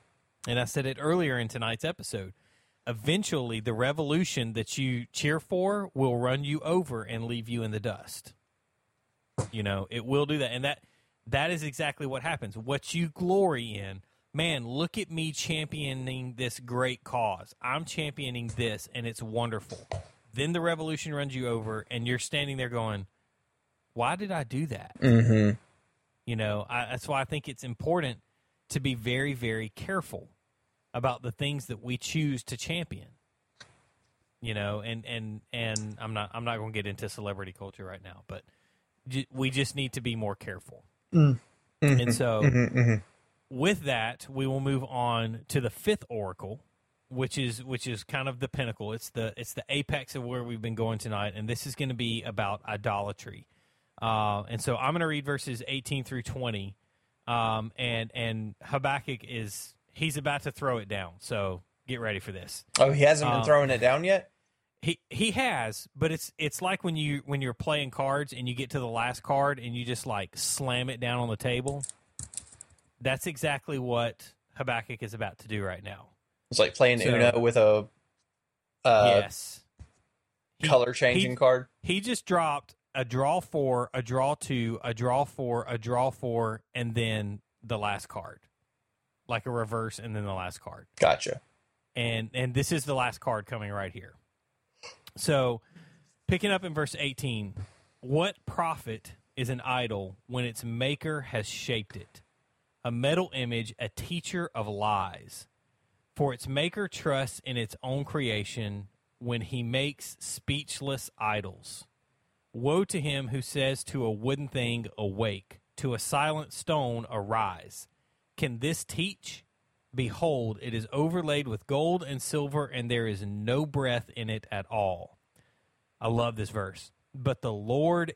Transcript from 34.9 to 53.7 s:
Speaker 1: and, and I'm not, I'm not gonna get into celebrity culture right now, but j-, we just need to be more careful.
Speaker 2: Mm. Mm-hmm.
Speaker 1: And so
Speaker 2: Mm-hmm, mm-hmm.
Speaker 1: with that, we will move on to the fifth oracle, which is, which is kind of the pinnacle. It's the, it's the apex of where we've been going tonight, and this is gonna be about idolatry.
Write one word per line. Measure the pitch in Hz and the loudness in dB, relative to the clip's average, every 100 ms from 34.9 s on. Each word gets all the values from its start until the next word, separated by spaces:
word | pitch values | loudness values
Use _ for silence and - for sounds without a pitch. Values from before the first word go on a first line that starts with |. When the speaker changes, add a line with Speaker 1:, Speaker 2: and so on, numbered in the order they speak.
| 113 | -8
Speaker 1:
and, | 113 117 110 107 - | -8 -8 -8 -10 -8
and | 123 113 110 107 104 | -4 -2 -2 -4 -8
I'm | 110 | -6
not, | 107 104 | -4 -4
I'm | 117 | -4
not | 117 113 | -4 -4
gonna | 110 | -4
get | 107 101 | -4 -4
into | 95 101 | -6 -8
celebrity | - 104 98 95 | -6 -6 -6 -8
culture | - 98 - | -12 -14 -14
right | 92 92 | -14 -14
now, | 92 90 - | -16 -18 -14
but | 98 - _ _ _ _ _ 127 | -14 -16 _ _ _ _ _ -6
j-, | 131 131 | -6 -4
we | 131 131 | -2 0
just | 131 135 143 | 2 0 0
need | 135 | -4
to | 135 | -4
be | 120 113 | -4 -2
more | 104 98 | -2 -4
careful. | - 92 - - _ _ _ | -8 -12 -12 -20 _ _ _
Speaker 2:
Mm. | 170 147 123 - _ _ - | 8 8 6 -2 _ _ 0
Mm-hmm. | 147 131 | 6 6
Speaker 1:
And | 120 | 6
so | 120 123 110 | 4 4 6
Speaker 2:
Mm-hmm, | 143 123 117 123 | 6 6 4 4
mm-hmm. | 117 107 - _ _ _ - | 4 4 0 _ _ _ -10
Speaker 1:
with | 127 165 208 | 0 2 2
that, | 139 120 113 123 - | 2 0 0 -4 -8
we | 135 135 | -2 0
will | 135 | 0
move | 135 135 | 0 0
on | 131 127 120 117 113 113 - | 0 -2 2 2 0 -4 -2
to | 143 | 0
the | 120 | 0
fifth | - - 208 - | -2 0 0 -2
oracle, | 117 98 92 98 123 _ _ _ _ - | -6 -4 -6 -10 -10 _ _ _ _ -10
which | 127 131 - | -4 -2 0
is, | 127 113 | -2 -2
which | 127 127 131 | -6 -6 -4
is | 117 | -6
kind | - 139 131 | -4 -4 -4
of | 123 | -4
the | 131 | -4
pinnacle. | - 120 110 104 | -2 -4 -4 -6
It's | 113 - | -6 -6
the, | - 113 - | -4 -4 -6
it's | 117 | -10
the | - - | -10 -4
apex | 143 139 147 127 | -2 0 -4 -4
of | 139 | -8
where | 120 123 | -6 -6
we've | 120 113 | -6 -6
been | 113 | -4
going | 110 113 110 | 0 0 -2
tonight, | 113 104 104 | -2 -2 -2
and | 98 107 | -4 -4
this | 120 139 | -4 -6
is | |
gonna | 123 139 | -4 -4
be | 120 117 113 | -2 -2 -2
about | - 104 101 104 - | -4 -2 -2 -2 -6
idolatry. | 104 110 101 101 - - 107 - _ _ | -4 -2 -2 -2 -6 -12 -16 -18 _ _